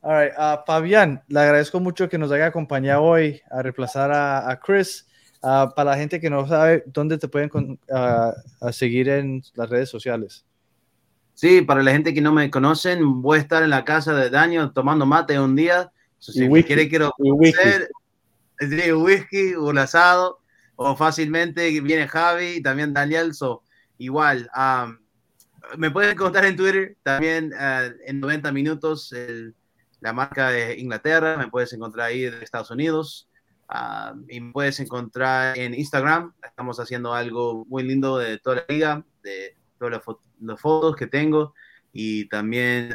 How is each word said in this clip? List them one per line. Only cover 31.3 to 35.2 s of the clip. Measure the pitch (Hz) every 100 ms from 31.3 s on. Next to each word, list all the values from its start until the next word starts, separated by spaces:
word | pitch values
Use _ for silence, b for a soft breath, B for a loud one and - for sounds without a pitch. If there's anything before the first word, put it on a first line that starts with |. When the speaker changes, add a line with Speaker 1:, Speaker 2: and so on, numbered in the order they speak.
| 156
Speaker 2:
me | 123
puedes | 123 120
encontrar | 120 113 110 117
ahí | 123
de | 127 117
Estados | 113 120 110
Unidos. | 117 156 156 147 - _ _ _ _ _
Ah, | - 60 53 55 117 127
y | 120
me | 120
puedes | 127 143 135
encontrar | 135 123 117 123